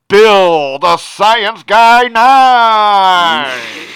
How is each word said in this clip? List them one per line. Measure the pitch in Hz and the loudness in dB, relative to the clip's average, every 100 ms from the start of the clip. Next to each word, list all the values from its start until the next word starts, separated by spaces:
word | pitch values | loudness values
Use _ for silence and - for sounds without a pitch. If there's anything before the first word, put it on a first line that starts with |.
| - | -2
Bill, | 202 220 196 180 160 139 135 | 2 4 2 0 0 -4 -6
the | 175 170 | -4 -4
Science | - - 208 233 208 208 | -6 -4 -2 -2 -4 -10
Guy | - 214 233 240 247 | -2 2 4 2 0
Nye. | 233 247 269 262 247 226 214 208 202 190 180 170 156 139 127 113 113 - | 0 2 2 2 2 0 0 0 0 0 0 -2 -4 -6 -10 -14 -18 -20